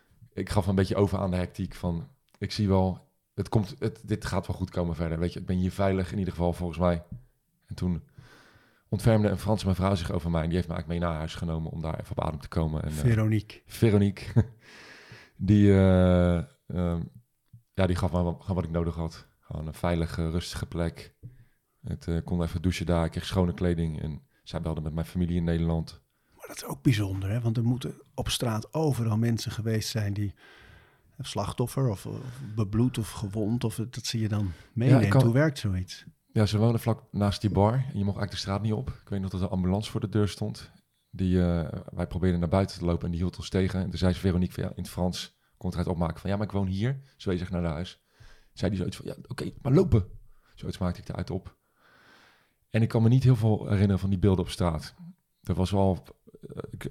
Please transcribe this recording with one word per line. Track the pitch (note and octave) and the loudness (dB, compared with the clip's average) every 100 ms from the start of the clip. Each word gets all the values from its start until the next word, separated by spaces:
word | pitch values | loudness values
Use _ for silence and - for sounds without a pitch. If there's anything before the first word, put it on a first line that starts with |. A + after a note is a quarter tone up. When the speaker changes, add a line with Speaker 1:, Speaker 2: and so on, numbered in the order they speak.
| _ _ - | _ _ -16
Speaker 1:
Ik | - F#2+ | -8 -2
gaf | G#2+ F#2 | 0 2
een | |
beetje | F#2+ F#2+ - | 2 2 4
over | G2+ F#2+ | 2 2
aan | F#2+ | -2
de | F2+ | -2
hectiek | F2+ - F#2+ | -4 -4 -8
van, | - F2+ E2+ - _ _ - | -4 -4 -4 -8 _ _ -10
"Ik | G2+ | -8
zie | - G#2 | -2 2
wel, | F#2+ F#2 E2+ _ _ _ | 4 4 0 _ _ _
het | - F#2+ | -8 0
komt, | A#2 F#2 - | 0 0 -4
het, | A2 - | -6 -6
dit | - G#2+ | -6 -6
gaat | - F#2+ - | -2 -4 -4
wel | F2 | -6
goed | F#2 | -4
komen | - E2+ E2 | -2 -4 -2
verder, | E2 E2 | -2 -2
weet | F2 | -2
je. | - | -4
Ik | F#2 | -4
ben | F#2 | 0
hier | F#2 | 0
veilig | F#2+ G2 F#2+ F2+ | 0 0 0 -2
in | G2+ | -4
ieder | F#2 | -4
geval, | E2 F2 | -2 -2
volgens | E2 F2+ D#2 | -2 -6 0
mij." | F2+ E2+ - - - _ _ _ _ | 2 0 -4 -18 -18 _ _ _ _
En | |
toen | - F2+ E2 - - - - - _ _ _ - | -6 -2 -2 -6 -20 -20 -20 -20 _ _ _ -6
ontfermde | G#2 A#2+ A2 G#2 | 0 4 4 4
een | F#2+ | 0
Franse | G2 G#2+ G2 | 0 0 0
mevrouw | F#2 F#2+ | 2 2
zich | F#2+ E2+ | 2 0
over | F2 E2+ | -4 0
mij. | E2 | 0
En | D#2+ | 2
die | F2+ | 0
heeft | E2+ | 0
me | |
eigenlijk | E2+ D#2+ E2+ | -4 -4 -2
mee | F2 | -2
naar | D#2 | -2
huis | E2 | -6
genomen | - E2+ D#2+ D#2+ | -6 -4 -4 -4
om | E2 | -6
daar | D#2+ D#2 | -6 -6
even | - - | -6 -4
op | |
adem | D#2+ D#2 | -4 -4
te | - | -6
komen. | E2+ D#2+ D#2 | -2 0 -2
En, | D#2 | -4
eh, | |
Speaker 2:
Veronique. | D2+ C3+ A2 A2 A2 - - _ | 0 2 2 2 0 -2 -16 _
Speaker 1:
Veronique. | - A#2 G#2 G2+ - - B2 | 2 4 6 4 0 0 2
<laughs> | - - - - - - - - - - | 2 -2 -20 -20 -20 -20 -20 -20 -20 -6
Die, | F#2+ G#2 G2+ | 4 8 8
eh, | G2 F#2+ F#2 F2+ F2+ F2 F2 - _ - | 8 8 8 6 6 4 2 -2 _ -10
ehm, | F2 F2 E2+ - - _ _ _ - _ | -4 -2 -2 -6 -12 _ _ _ -20 _
ja, | - F#2 | -2 0
die | F2+ | 2
gaf | F2+ | 0
me | F2+ | 0
wat, | F2 E2 | 0 -2
gewoon | - F#2 | -4 -2
wat | |
ik | E2 | -2
nodig | E2 E2+ | -2 -2
had. | E2 E2 - - _ | -2 -6 -8 -20 _
Gewoon | - D#2 D#2 | -12 -10 -8
een | |
veilige, | - F2 E2+ E2 - E2 | -4 -2 0 -2 -2 -2
rustige | E2+ - - - | -2 -6 -8 -8
plek. | E2+ E2 - - _ - - - _ _ _ | -4 -4 -6 -18 _ -20 -20 -20 _ _ _
Het, | - - - | -10 -8 -4
eh, | E2 | -4
kon | - F2 | -2 -2
even | E2 F2 | -2 0
douchen | F2+ F2 E2 | -2 -2 0
daar. | E2+ | 0
Ik | E2 | 0
kreeg | F2+ - | -4 -4
schone | G2+ F2 | 0 0
kleding. | - F2+ E2+ E2 D#2 | 2 0 0 -2 -4
En | D2+ C#2 _ _ | -8 -10 _ _
zij | - E2 | -12 -6
belde | E2 D#2+ | -4 -4
met | D#2 | -4
mijn | D#2+ D#2+ | -4 -4
familie | F#2 F2 F2 | -2 0 0
in | |
Nederland. | E2+ E2 E2 E2 D#2+ - _ _ _ _ | 0 0 2 0 -2 -10 _ _ _ _
Speaker 2:
Maar | - | -18
dat | - | -14
is | |
ook | - D3+ | -12 -2
bijzonder, | D3+ G#2 G2 F#2+ F#2+ | 2 2 0 -2 -2
hè? | A#2 | -2
Want | A#2 A#2 | 0 0
er | |
moeten | A#2 B2 - - - | 0 0 -4 -12 -16
op | - - | -8 -4
straat | - B2 G#2+ - | -2 -2 -2 -4
overal | D#3 D#3 A#2+ A2+ G#2+ | -2 0 0 0 2
mensen | A#2 A2+ - | 2 0 -4
geweest | - A2 A2+ - | -4 -2 -2 -2
zijn | A2 G2+ | -2 -2
die, | G2+ G2+ - - - - - _ _ _ - | -2 -4 -6 -20 -20 -20 -20 _ _ _ -16
eh, | |
slachtoffer | C3+ - G#2 - B2 - C3+ | -10 -6 -6 -2 -4 0 -2
of, | F#2+ A2 | -2 -6
of | G#2 B2+ B2 B2 | -10 -10 -12 -10
bebloed | G#2+ G2 A2 B2+ B2 | -4 -2 2 0 0
of | G#2 | -6
gewond. | - G2+ A2 G#2 A#2+ | -6 -6 -4 -2 -2
Of, | A2+ | -2
dat | - A2+ - - | -4 -8 -8 -6
zie | A2+ | -2
je | A2 | -2
dan | G#2+ | 0
Speaker 1:
Ja, | G2 E2 - | -2 -6 -8
Speaker 2:
meenemen. | A2 B2+ B2 | 0 6 6
Speaker 1:
ik | G2+ | 6
kan | C3 | 6
Speaker 2:
Hoe | A#2+ | 6
werkt | A#2+ D#3 - | 6 2 2
zoiets? | G#2 F#2 F#2 - - _ _ | -2 -2 -4 -12 -20 _ _
Speaker 1:
Ja, | - G#2+ | 0 2
ze | G#2+ | 4
woonden | A2+ A#2 | 2 2
vlak | - A2 - | 0 -2 -4
naast | - G2+ F#2 | 0 0 0
die | G#2 | 0
bar. | F2+ G#2 | 4 4
En | C3 | 4
je | B2+ G2 | -2 -2
mocht | G2+ F#2+ | -4 -2
eigenlijk | G2 | -6
de | - | -6
straat | G2 G2 | -4 -2
niet | A2 | -2
op. | G#2+ C3 - | -2 -4 -10
Ik | - | -8
weet | G2+ | -6
nog | F#2+ | -4
dat | F#2 | -2
er | F#2+ | -2
een | |
ambulance | F#2 F2+ G2 G#2+ | 0 2 2 0
voor | A2 | -4
de | G2+ | 0
deur | G#2+ G2+ | 2 0
stond. | - G#2+ A#2 - - _ _ _ | 0 -8 -8 -14 -20 _ _ _
Die, | F#2 F#2 F2+ | -2 2 4
eh, | F2 E2+ D#2+ - - | 4 2 -2 -6 -10
wij | F#2 F2 | -6 -6
probeerden | F2 F#2 F2 | 0 2 2
naar | E2+ | 2
buiten | F#2+ G2 - | 2 0 -2
te | |
lopen | F2 E2+ | -2 0
en | F2 | -2
die | E2+ | -2
hield | F2+ - | -2 -4
ons | - | -4
tegen. | F#2+ F#2 F#2 | 0 0 0
En | F2 | -4
toen | - | 0
zei | F#2 | 0
ze, | F2+ | 2
Veronique, | G2 F2+ F2+ | 2 2 0
van, | - | -2
ja, | F#2 | -8
in | - | -8
het | F2 | -10
Frans | - F2+ F2+ - _ _ _ | -2 -2 -2 -10 _ _ _
kon | F#2 | -6
het | E2 | -4
eruit | F2+ | -2
opmaken | E2+ E2 - | 0 -2 -4
van, | F#2 | -4
"Ja, | G2+ | -4
maar | G#2 | -2
ik | |
woon | G2+ F#2+ | -2 -2
hier." | F#2+ A#2 C#3 - _ | 0 -2 -4 -10 _
Zo, | - | -4
je | F2+ | -2
zegt | F2+ | -2
naar | F2+ | -2
de | E2+ | -2
huis. | D2+ F2+ - _ _ - - _ | -2 -6 -12 _ _ -20 -20 _
Zei | - F#2+ | -4 -2
die | G2 | -2
zoiets | F2 - | -4 -6
van, | - | -12
"Ja, | - - | -14 -12
oké, | - - - | -8 -8 -6
maar | C3+ | 2
lopen." | D3 G3 A2+ - - - - _ | 4 6 4 2 -8 -20 -20 _
Zoiets | - - - | -14 -10 -4
maakte | F2+ F2 | -4 -4
ik | - | -8
eruit | F2 F2 | -8 -6
op. | F#2+ - _ _ _ _ _ _ - _ _ _ _ _ | -8 -8 _ _ _ _ _ _ -20 _ _ _ _ _
En | A2+ | 0
ik | A2+ | 2
kan | A#2 | 4
me | A2+ | 6
niet | B2+ | 6
heel | C3 A#2 | 6 4
veel | A2 G#2+ - | 4 2 2
herinneren | G2+ G2+ F#2 | 2 4 2
van | G2 | 0
die | F#2+ | 2
beelden | G2+ F#2 | 4 4
op | C#2 | 0
straat. | - F2 D#2 - - F3 - _ _ | 0 0 0 -6 -16 -20 -20 _ _
Er | - | -6
was | F2 F#2 | -2 0
wel, | G2 F#2+ E2+ - - - - - | 2 2 2 -4 -20 -20 -20 -16
eh, | - - | -12 -12
ik, | - - | -10 -12